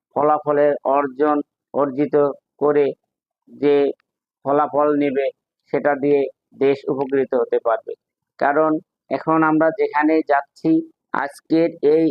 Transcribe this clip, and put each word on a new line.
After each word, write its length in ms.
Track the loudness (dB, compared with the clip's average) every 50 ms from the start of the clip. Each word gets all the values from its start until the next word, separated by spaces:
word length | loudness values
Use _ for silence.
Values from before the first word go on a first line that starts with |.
| _ _ _
ফলাফলের 580 | -2 0 2 0 0 0 0 0 2 2 2 0 0 -2
অর্জন, 520 | 0 0 0 0 -2 -2 -2 0 0 0 0 -2 -6 _ _ _ _ -4
অর্জিত 420 | -2 -2 -2 -2 -4 -4 0 0 0 0 0 -2 -6 _ _ _ _
করে 280 | -2 0 2 2 0 0 -2 -8 _ _ _ _ _ _ _ _ _ _
যে 260 | -10 -4 0 2 2 2 2 0 -2 -6 _ _ _ _ _ _ _ _ -6
ফলাফল 440 | -2 0 0 0 0 0 0 0 0 0
নেবে 300 | 0 -2 -2 -2 -2 -4 -4 -6 _ _ _ _ _ _ _ -6
সেটা 200 | -2 0 0 0
দিয়ে 240 | 0 0 0 0 0 0 -2 -6 _ _ _ _ -2
দেশ 200 | 0 0 0 0 -4 -6
উপকৃত 440 | -6 -4 -4 -4 -2 -2 -2 -2 -2
হতে 240 | -2 -2 -2 -2 -2
পারবে। 340 | 0 0 -2 -2 -4 -10 -14 -16 _ _ _ _ _ _ _ -2
কারণ 320 | -2 0 2 2 2 0 0 -2 -6 _ _ _ _ -8
এখন 280 | -8 -6 -2 0 0 2 2
আমরা 240 | 2 2 2 2 0
যেখানে 440 | 0 0 -2 -2 -2 0 0 2 2 0 2 2
যাচ্ছি, 420 | 0 0 0 -4 _ _ -2 0 0 0 -2 -4 _ _ _ _ -6
আজকের 560 | -6 -6 -6 -10 -14 -6 -2 0 0 0 0 -2 -2 0
এই 220 | 2 2 2 2 0